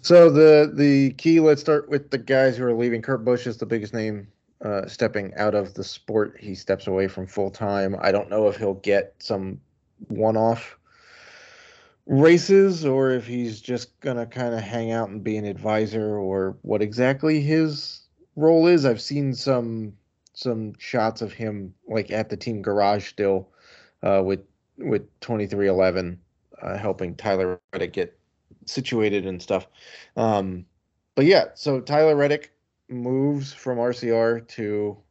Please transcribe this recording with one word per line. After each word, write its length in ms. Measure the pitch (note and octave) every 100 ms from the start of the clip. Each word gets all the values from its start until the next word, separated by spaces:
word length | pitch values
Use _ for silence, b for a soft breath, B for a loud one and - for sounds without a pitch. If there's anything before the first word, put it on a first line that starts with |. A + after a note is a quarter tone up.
So 260 | - F3 E3+
the, 420 | C#3+ D#3 D3+ D3+
the 380 | D3+ C#3+ C#3 C3+
key, 280 | C3+ E3 E3
let's 220 | D#3 C#3+
start 260 | - D3 -
with 220 | C#3+ C#3+
the 80 | C3
guys 400 | A2 C3 C3+ A#2
who 60 |
are 100 | B2+
leaving. 260 | A#2 A#2+ A#2
Kurt 240 | A2+ C3
Busch 220 | A2+ B2 A#2+
is 100 | A2+
the 80 |
biggest 300 | G#2+ A2+ G#2
name, 320 | A#2 A2 G#2 G2+ _ _ _
uh, 240 | G#2+ G2+ -
stepping 460 | - A#2 G#2+ G2 -
out 180 | G#2
of 180 | G#2 F#2
the 120 | F#2+
sport. 520 | F#2+ - - A2 G#2 -
He 160 | G#2
steps 320 | F#2 - F#2+ -
away 220 | F#2+ G2
from 180 | G2 F#2
full 240 | - G2
time. 460 | F#2+ G#2 G2+ F#2+ G2
I 120 | -
don't 160 | G2 G2+
know 200 | G#2+ G#2+
if 80 | G#2
he'll 160 | G#2
get 400 | F#2+ G#2 G2 F2+ _
some 380 | - G2+ F#2+ - _ _ _ _ -
one-off 680 | G#2 A2 A2 A2+ A#2 - - B B B B B B B B B B B B -
races 760 | C#3 D#3+ E3+ E3+ G3 G3 E3+
or 280 | D3+ C3+ C3
if 140 | B2+ A2+
he's 340 | B2 A#2+ G#2+
just 380 | - B2 - _
gonna 260 | C#3+ A#2+ A#2
kinda 340 | B2+ A#2+ A2+
hang 300 | G2+ A#2 A2+
out 180 | A2+ G#2+
and 160 | G#2
be 120 | G2 G#2+
an 80 | G#2
advisor 720 | G2 G#2 G#2+ G#2+ A2 G#2+ G#2
or 380 | F#2+ F#2+ F#2+ F#2+
what 200 | - G#2+
exactly 580 | G#2 A2 B2+ C#3 D#3 D#3
his 640 | C#3+ D#3 D#3 C#3+ - - _ _ _ -
role 300 | D#3 E3 E3
is. 180 | F3
I've 160 | C3+ A2
seen 320 | - C#3+ C#3
some, 600 | A#2+ C#3 B2+ A#2 A2+ G#2+ G2+ _ _ _
some 400 | - B2+ A2+ G#2+ -
shots 440 | - B2 A2 A2+
of 100 | A2
him, 400 | - A2 G#2 F#2+ - -
like, 220 | A2 G2+
at 180 | G#2+ A2
the 80 | F#2+
team 240 | - G#2+
garage 480 | G2 G2+ G2+ G#2 F#2+
still, 400 | - G2+ F#2+ F#2+ b b b b b
uh, 180 | F2+ G2
with, 160 | F#2+ G2 - _ _ -
with 240 | E3+ G#2 - _
twenty-three 480 | - A2+ G2+ G2+ G2
eleven, 500 | F#2 F#2 F2+ F2 F2+ _ _ _ -
uh, 160 | F2+ F#2+
helping 380 | G#2 F#2 F2+
Tyler 460 | D#2 A2 F#2+ F#2 F2+ _
Reddick 200 | F#2 F2+
get 260 | - F2 _ _ _ _ _
situated 640 | - - - A#2 G#2+ G2+ F#2+
and 140 | F2+
stuff. 280 | - G2 - B B B B -
Um, 480 | A2+ G#2 F#2+ F2+ F#2+ _ _ _ _
but 120 | - C#3+
yeah, 200 | C#3 -
so 260 | - D3+ C3+
Tyler 360 | A2+ D3 D#3 D3
Reddick 360 | C#3+ D3 - _ _ _ _
moves 640 | B2 B2 C3 C#3+ C#3+ C#3
from 260 | - C3+ A#2+
R 140 | A#2+
C 180 | A#2+ A#2
R 300 | A2+ A2+ A#2
to 560 | A#2 - G#2+ G#2 G#2 G2+ _